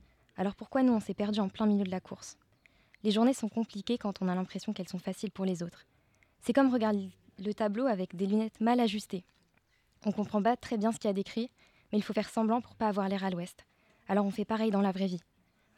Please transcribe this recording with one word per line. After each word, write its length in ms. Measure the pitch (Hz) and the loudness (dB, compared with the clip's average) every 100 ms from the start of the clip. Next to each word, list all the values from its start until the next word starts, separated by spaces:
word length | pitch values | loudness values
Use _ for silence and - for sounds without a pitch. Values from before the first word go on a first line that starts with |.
| - _ _ - | -20 _ _ -4
Alors 180 | 196 - | -4 -4
pourquoi 260 | 220 269 | -4 2
nous, 100 | 254 | 4
on 60 | 226 | 4
s'est 140 | - | 0
perdus 260 | 196 208 214 | -4 -2 0
en 100 | 190 | -2
plein 160 | - 214 | 0 2
milieu 180 | 202 | 2
de 80 | 190 | 0
la 80 | 185 | -4
course ? 380 | - - - - _ _ _ _ _ _ | -8 -14 -14 -20 _ _ _ _ _ _
Les 80 | 214 | 0
journées 220 | 208 240 | 4 4
sont 160 | 262 214 | 2 -2
compliquées 480 | 226 220 202 - 240 | -4 -4 -6 -4 -2
quand 240 | 202 196 | -2 -2
on 60 | 185 | -2
a 80 | 180 | -2
l'impression 380 | 185 185 - | -4 -6 -6
qu'elles 140 | 208 175 | -6 -6
sont 100 | 180 | -8
faciles 320 | 190 190 202 | -8 -6 -8
pour 140 | - 190 | -4 -4
les 160 | 175 | -2
autres. 220 | 170 - - _ _ _ _ _ | -6 -12 -20 _ _ _ _ _
C'est 120 | - | 2
comme 180 | 233 269 | 4 6
regarder 360 | 240 214 208 190 - _ - | 4 2 0 -4 -14 _ -10
le 160 | 196 | -8
tableau 320 | 202 214 208 269 | -2 -2 0 0
avec 300 | 190 185 175 | 0 -2 -4
des 100 | 196 | 0
lunettes 340 | 214 220 - | 0 0 0
mal 200 | 220 247 | 2 4
ajustées. 440 | 226 208 - 185 - _ _ _ _ _ _ _ 214 | 2 0 -6 -10 -10 _ _ _ _ _ _ _ -4
On 60 | |
comprend 300 | 196 202 214 | -2 0 2
pas 140 | 208 247 | 2 0
très 200 | - 226 | -2 0
bien 140 | 214 | 0
ce 60 | 226 | 0
qu'il 100 | 214 | -2
y 20 | |
a 20 | |
décrit, 360 | 196 - 226 240 _ _ _ _ | -2 -2 -4 -6 _ _ _ _
mais 60 | 214 | -2
il 40 | |
faut 120 | 202 | 0
faire 160 | 214 196 | -4 -2
semblant 320 | - 220 240 | 0 2 0
pour 140 | - - | -2 -4
pas 120 | 214 | -2
avoir 200 | 202 190 | 0 -2
l'air 140 | 196 | -2
à 60 | 190 | -2
l'ouest. 360 | 175 180 - - _ _ _ - | -4 -8 -14 -20 _ _ _ -2
Alors 180 | 196 202 | 0 0
on 60 | |
fait 140 | 196 202 | -2 -4
pareil 260 | 220 220 | 0 2
dans 100 | 196 | 4
la 100 | 202 | 2
vraie 160 | 185 190 | 2 -2
vie. 140 | 175 _ _ _ _ _ | -2 _ _ _ _ _